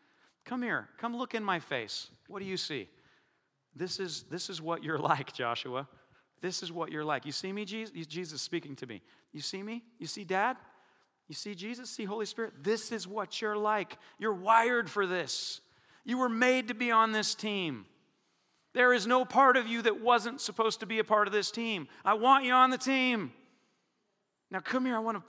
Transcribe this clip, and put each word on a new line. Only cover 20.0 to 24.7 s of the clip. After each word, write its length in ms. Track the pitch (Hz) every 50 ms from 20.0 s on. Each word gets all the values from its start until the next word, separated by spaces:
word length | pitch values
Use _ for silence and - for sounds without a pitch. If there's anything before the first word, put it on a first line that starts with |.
wasn't 380 | 220 240 240 226 196 233 262 277
supposed 400 | - - 196 - 226 220 - -
to 40 | 220
be 140 | 180 226 220
a 40 | 214
part 240 | - 214 214 208 196
of 60 | 202
this 180 | 208 190 -
team. 360 | - 233 233 226 214 180 143 - - - -
I 80 | - 214
want 320 | 214 220 262 269 277 262
you 80 | 247 254
on 160 | 254 254 262
the 80 | 262 254
team. 560 | - 262 269 262 254 254 240 220 170 123 - - _ _ _ _ _ _ _ _ _ _ _ _ _ _ _ _ _ _ _ _ _ -
Now 100 | 190 190
come 260 | - -